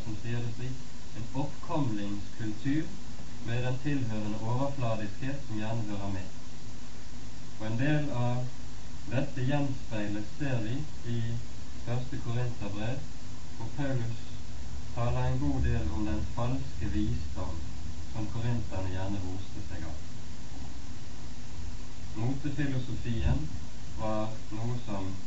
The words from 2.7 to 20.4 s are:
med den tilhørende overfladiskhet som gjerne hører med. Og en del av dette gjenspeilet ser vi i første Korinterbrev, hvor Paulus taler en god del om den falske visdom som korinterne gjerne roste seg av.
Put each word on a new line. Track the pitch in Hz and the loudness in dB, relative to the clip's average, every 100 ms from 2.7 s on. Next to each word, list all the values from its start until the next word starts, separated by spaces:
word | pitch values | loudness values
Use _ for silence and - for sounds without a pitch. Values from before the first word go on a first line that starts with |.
| 151 165 - - - - - 120 | 0 0 0 0 0 0 0 0
med | 120 | 0
den | 127 127 | 2 0
tilhørende | 147 139 113 107 104 107 | 0 0 2 0 0 0
overfladiskhet | 113 123 139 135 120 107 104 - 131 147 - | 0 0 0 0 0 0 0 0 0 0 0
som | 107 | 0
gjerne | 107 117 104 | 0 0 0
hører | 101 98 | 0 0
med. | 95 90 - - - - - - - - - - - - - | 0 0 0 0 0 0 0 0 0 0 0 0 0 0 0
Og | 110 | 0
en | 117 | 0
del | 139 151 143 | 2 2 2
av | 120 120 123 - - - - - - - | 2 2 2 0 0 0 0 0 0 0
dette | 135 156 135 127 | 0 0 0 0
gjenspeilet | 143 139 113 - 110 101 104 - - | 2 0 0 0 0 0 0 0 0
ser | 143 123 | 0 0
vi | 107 139 151 - 120 | 2 0 0 0 0
i | 117 117 117 - - - - | 0 0 0 0 0 0 0
første | 113 127 127 123 | 0 0 0 0
Korinterbrev, | 117 120 120 - 104 101 110 143 - - - - - - | 0 0 0 0 0 0 0 0 0 -2 -2 -2 0 0
hvor | 113 139 | 0 0
Paulus | 139 127 113 - - - - - - - - | 0 0 0 0 0 0 0 0 0 -2 0
taler | 120 120 123 127 | 0 0 0 0
en | 131 | 0
god | 143 131 | 2 2
del | 123 117 107 | 2 2 2
om | 107 107 | 0 0
den | 107 - | 0 0
falske | 117 120 135 - - 107 | 0 0 0 0 0 0
visdom | 104 107 120 - - - - - - - - - | 0 0 0 0 0 0 0 0 0 0 0 0
som | 113 101 | 0 0
korinterne | 113 117 120 104 95 92 | 0 0 0 0 0 0
gjerne | 92 95 98 | 0 0 0
roste | 92 92 - - - | 0 0 -2 -2 0
seg | - 78 | 0 0
av. | - - - - - | -2 -2 -2 -2 -2